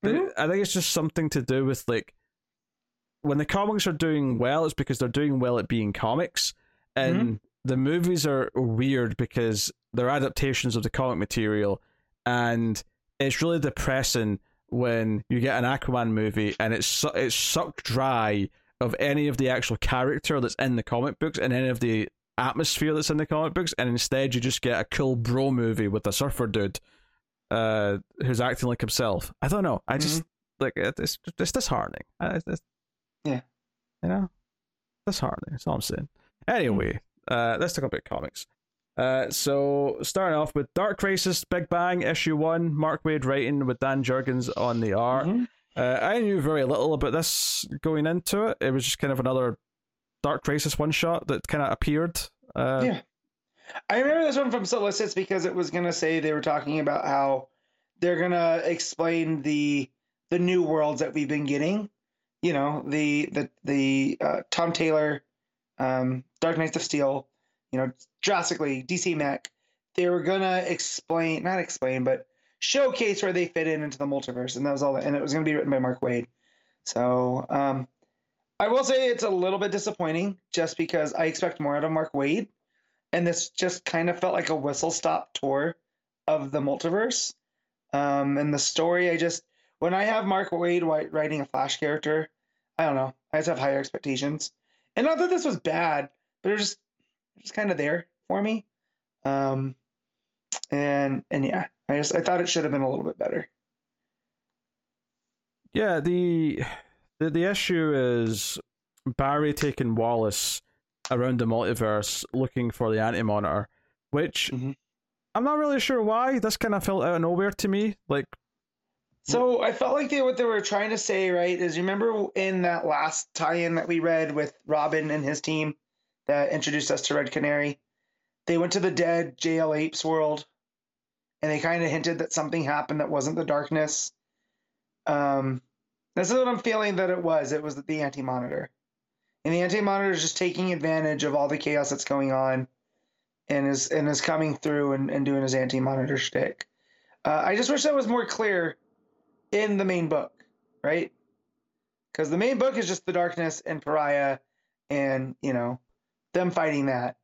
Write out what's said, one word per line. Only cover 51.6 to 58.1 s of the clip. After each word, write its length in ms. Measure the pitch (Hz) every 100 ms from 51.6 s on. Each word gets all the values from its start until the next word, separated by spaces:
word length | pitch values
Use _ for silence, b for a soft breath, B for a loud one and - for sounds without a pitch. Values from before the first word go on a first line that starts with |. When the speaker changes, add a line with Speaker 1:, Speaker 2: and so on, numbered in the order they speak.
| 143
Speaker 1:
appeared. 500 | - - 151 170 165 - _ _
Uh, 280 | - 127 131
Speaker 2:
Yeah. 160 | 254 180 - _ _ _ _ _ B B _
I 120 | 214
remember 240 | 269 311
this 120 | 320 269
one 140 | 269
from 160 | 233 185
Solicits 480 | 240 202 196 214
because 320 | - 190 190 175
it 80 |
was 160 | 170 160
gonna 220 | 165 175
say 260 | 165 160 165
they 140 | 156
were 80 | 151
talking 360 | 147 147 139 156
about 260 | 143 143 143
how 420 | 139 139 135 - _ _ _ _ _
they're 180 | 175